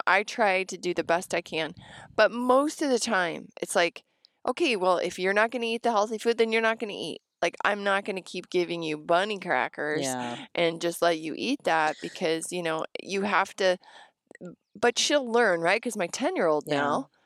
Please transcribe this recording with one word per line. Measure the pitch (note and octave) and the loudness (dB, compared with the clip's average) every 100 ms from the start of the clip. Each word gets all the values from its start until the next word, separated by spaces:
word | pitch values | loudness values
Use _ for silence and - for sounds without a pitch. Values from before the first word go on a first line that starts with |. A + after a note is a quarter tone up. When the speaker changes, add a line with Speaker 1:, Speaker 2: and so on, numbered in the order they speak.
| - | 2
Speaker 1:
I | F#3+ | 2
try | - - G#3 F#3 F#3+ | 2 0 2 2 -2
to | F3 | -6
do | F3+ | -4
the | E3+ | -2
best | E3 E3+ - | 2 0 0
I | F3 | -6
can." | - D#3+ D#3 - - - - - | -4 -4 -4 -8 -18 -20 -10 2
But | G#3 | 2
most | A#3 B3 C4 D4 - | 4 4 4 4 0
of | D4 | 0
the | B3 | 0
time, | - G3 F3 D3+ - - | 2 0 0 -4 -12 -10
it's | - G3+ | -2 2
like, | E3+ - _ _ _ _ - | 2 0 _ _ _ _ -6
"Okay, | B3+ E4 G#3+ | 0 0 2
well, | F3+ F3 | 2 2
if | F3+ - | 0 -2
you're | F#3 | 0
not | G3+ A3+ | 2 2
gonna | B3 A#3 | 0 -4
eat | A#3 | -2
the | A#3+ | 0
healthy | A3 G#3+ A3 | 2 0 0
food, | A#3 A#3 | -2 2
then | A3+ | 2
you're | A3+ | 2
not | A3+ A3+ | 0 -2
gonna | G#3+ | -6
eat. | F3+ D#3+ - _ - | -8 -8 -10 _ -4
Like, | E3+ - - | -4 0 -2
I'm | G#3 | 0
not | G3+ G3 G3+ | 0 0 0
gonna | F#3+ | -6
keep | - F#3 F3 | -6 -10 -2
giving | F3+ E3+ E3+ | 0 0 -2
you | D#3+ D3+ | -4 -4
bunny | D#3+ E3+ G#3 G3+ | 0 2 2 -4
crackers | F3+ C3 B2+ - D3 D3+ C3+ B2+ | -2 0 0 -4 -2 -2 -2 -4
Speaker 2:
Yeah. | B2 B2 - - | -6 -8 -8 -2
Speaker 1:
and | E3+ E3 | 0 0
just | E3+ E3+ | -4 0
let | E3+ E3 | 0 0
you | D#3+ - | -4 -6
eat | E3 C#4 - | -4 -2 0
that | D#3+ D#3 D3+ | 2 2 -2
because, | F3 - F3 E3 D#3+ | -8 -4 -2 -2 -4
you | F3+ | -6
know, | E3 D#3+ - - | -4 -4 -6 -10
you | - G3 | -6 -4
have | G3+ F#3 F#3+ - | 0 0 0 0
to," | F#3+ F3+ _ - - _ _ - F3+ - _ G3+ | 0 0 _ -20 -20 _ _ -18 -18 -18 _ 0
but | A#3+ A#3 | 0 2
she'll | - D4 B3 | 2 2 2
learn, | A#3 A3+ F3 | 2 4 4
right? | E3 G#3+ | 2 2
'Cause | B3 G#3+ | 0 -4
my | F3 | -4
ten-year-old | - C#4+ F#4 F3 D3+ D3 | -2 -2 0 2 2 0
Speaker 2:
Yeah. | D3 C#3+ E3 | 0 0 -2
Speaker 1:
now, | C#4 _ | -4 _